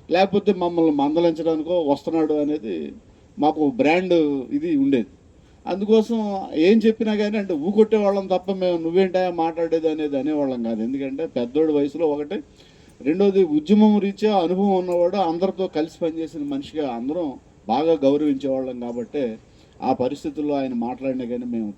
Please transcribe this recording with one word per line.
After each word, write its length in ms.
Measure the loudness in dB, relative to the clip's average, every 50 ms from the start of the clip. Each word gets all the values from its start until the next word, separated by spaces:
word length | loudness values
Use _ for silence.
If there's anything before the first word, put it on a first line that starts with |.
| -6 -2
లేకపోతే 420 | 2 2 2 4 2 2 2 2 0
మమ్మల్ని 380 | 0 -2 0 2 2 2 4
మందలించడానికో 880 | 4 2 2 2 2 2 2 2 0 0 -2 -2 -2 -2 -2 -2 -2 0
వస్తున్నాడు 520 | 2 0 0 0 -2 -2 0 0 0 0 0
అనేది 580 | 0 0 -2 -2 -4 -4 -6 -6 -6 -6 -10 -12 -16 -20 -20 -20 _ -20 _ _ 0
మాకు 320 | 0 0 2 2 0 0 2
బ్రాండ్ 380 | 2 2 4 4 2 2 2 2 2 2 2 0 -2 -4 -4
ఇది 260 | -4 -4 -2 0 0
ఉండేది. 280 | 0 2 2 2 0 0 -4 -10 _ _ -20 _ -20 -20 -20 -20 -14 _
అందుకోసం 800 | -6 -6 -4 2 4 4 4 4 2 -2 -4 -2 -4 -4 -6 -8 -4 0
ఏం 260 | 2 4 6 6 6 4
చెప్పినా 300 | 2 2 2 -2 -2 0
కానీ 220 | 0 -2 -2 -2
అంటే 160 | -4 -4 -4 -4
ఊకొట్టేవాళ్ళం 760 | -2 -2 0 4 4 4 4 4 2 2 2 0 0 0
తప్ప 240 | 0 -2 -2 -2 -4
మేము 260 | -4 -2 0 -2 -2
"నువ్వేంటా 540 | -2 -2 0 2 2 2 2 2 0 0 0
మాట్లాడేది" 580 | 0 -2 -2 -2 -2 -2 -2 0 0 0 0 0
అనేది 300 | -2 -2 -4 -4 -4 -2
అనేవాళ్ళం 440 | -2 -2 -2 -2 -2 -2 -4 -4 -4
కాదు. 200 | -4 -4 -4 -4
ఎందుకంటే 440 | -4 -4 -6 -6 -6 -6 -6 -8
పెద్దోడు 460 | -6 -4 -4 -6 -2 0 0 2 2 2
వయసులో 340 | 2 0 0 -2 -2 -2
ఒకటి, 280 | -2 -2 -2 -4 -6 -8 -10 -10 -12 -20 -20 -20 -20 -20 -20 -20 -20 -20 _
రెండోది 420 | -2 -2 0 2 2 4 4 4 2
ఉద్యమం 560 | 4 2 0 2 4 6 6 6 6 6 4
రీత్యా 360 | 2 -2 -2 0 0 2 2
అనుభవం 400 | 2 2 2 0 0 2 2 2
ఉన్నవాడు, 400 | 0 0 0 2 2 2 2 2
అందరితో 520 | 2 0 0 0 0 -2 -2 -2 -4 -6
కలిసి 320 | -4 -2 -4 -4 -4 -4 -4
పనిచేసిన 400 | -4 -4 -2 -4 -8 -8 -8 -8
మనిషిగా 520 | -8 -6 -6 -8 -8 -8 -6 -6 -4 -4 -4
అందరం 400 | -6 -6 -6 -4 -4 -4 -6 -8 -10 -16 -20 _ _ _
బాగా 260 | -2 -2 0 2 2 2
గౌరవించేవాళ్ళం 840 | 4 4 2 2 2 2 0 0 0 -2 -2 -2 -2 -4 -6 -8 -8
కాబట్టి 540 | -8 -8 -6 -8 -8 -6 -4 -4 -4 -4 -6 -10 -16 _ _ _ -20 _ _ -6 -2
ఆ 100 | -2 0
పరిస్థితుల్లో 640 | 0 0 -2 -2 -4 -8 -8 -6 -4 -4 -2 -2
ఆయన 180 | -2 -2 -4 -4
మాట్లాడినా 520 | -4 -4 -4 -6 -4 -4 -4 -4 -4 -4
కానీ 200 | -6 -6 -6 -6
మేము 280 | -6 -4 -4 -4 -6 -6